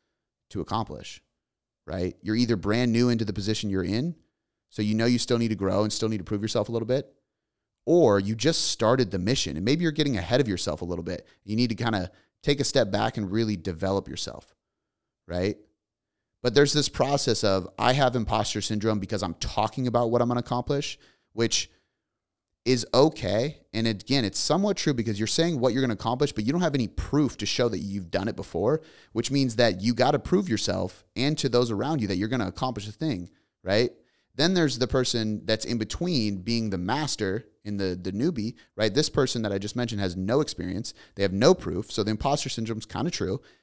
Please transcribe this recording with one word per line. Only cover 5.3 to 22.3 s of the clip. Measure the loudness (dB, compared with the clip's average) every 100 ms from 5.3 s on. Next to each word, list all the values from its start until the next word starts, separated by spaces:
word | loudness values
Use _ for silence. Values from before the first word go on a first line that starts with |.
| 0
need | 0
to | 0
grow | 0 2
and | 0
still | 0 -2
need | -4
to |
prove | -4 -4
yourself | -2 -2 -2
a |
little | -2 0
bit, | -2 -2 _ _ _ _ _ _ _ 2
or | 6 8 6
you | 2
just | 0 0 2 0
started | 2 4 4 2
the | 0
mission | 0 0 -2 -2
and |
maybe | 0 0
you're | 0
getting | 0 0 0
ahead | 0 2
of | 2
yourself | -2 -4 -4
a |
little | -6 -6
bit. | -6 -8 -10 _
You | -4 0
need | 0
to |
kinda | 0 -2 -2 -4 -10 _ _
take | -2 0
a |
step | 2 2 2
back | 2 -2 -2
and | -2
really | 0 0 -2
develop | -4 -4 -2 -2 -4
yourself, | -8 -10 -10 -16 _ _ _ _ _ _ _ -8
right? | -2 -2 -4 _ _ _ _ _ _ _ _
But | 0
there's | 4 4
this | 4 0
process | 0 0 2 2 2
of, | 2 2 0 0
"I | 2
have | 4 4 2
imposter | 0 0 0 -2
syndrome | -2 -2 0 0
because | -2 -4
I'm | -4
talking | -4 -4 0 -2 0 -2
about | 0 2
what | 2
I'm | 2
gonna | 0
accomplish," | -2 -4 -2 -4 -4 -10 _ _ _
which | -2 0 0 -4 _ _ _ _ _ _